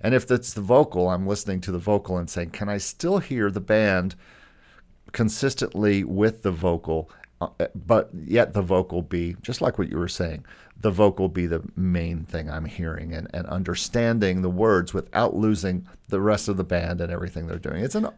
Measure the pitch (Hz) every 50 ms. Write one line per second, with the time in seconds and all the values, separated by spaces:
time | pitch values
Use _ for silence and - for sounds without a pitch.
0 | - 110 127 131 - - 127 120 - - - 110 101 95 123 135 151 147 - 90
1 | 90 90 92 90 95 95 104 101 - 104 95 90 87 - 92 87 85 104 104 101
2 | - - 92 90 85 82 - 87 87 85 - - 107 101 104 101 - - - -
3 | - 170 190 196 - - 139 120 107 101 92 101 92 - 110 110 107 104 95 92
4 | 87 95 - - - - - - - _ _ _ _ _ _ - - _ - _
5 | _ - - - 117 107 - - - 135 127 - 131 - - 98 107 104 101 98
6 | 95 62 87 95 104 110 110 - - 101 90 80 87 90 85 82 - 80 80 80
7 | 78 - - - - _ _ _ - - - _ - - - 95 - - 117 110
8 | - - - 87 78 76 92 117 117 - - 104 95 85 95 92 92 - 90 87
9 | 82 - - 87 85 85 87 - - - 127 - - - - - 92 - - 85
10 | 87 90 - - 90 82 80 76 67 - - - - - - - - 110 92 90
11 | 107 101 95 - 95 92 78 92 90 85 82 80 - - - - 92 92 90 87
12 | 85 85 85 80 80 - - 82 78 76 78 80 82 80 - - 85 82 78 78
13 | 82 82 82 80 - - - 87 87 - 78 92 92 87 87 90 - - - 120
14 | 117 117 117 117 107 95 90 92 92 90 90 90 110 110 104 92 87 78 - 95
15 | - - - 90 120 107 - 92 107 110 107 95 - 95 92 90 - - - -
16 | _ - 101 95 98 107 107 101 - - 101 92 95 87 90 87 82 85 90 85
17 | 87 85 87 87 - - - 80 82 82 87 87 - - 73 85 107 131 - 107
18 | - - -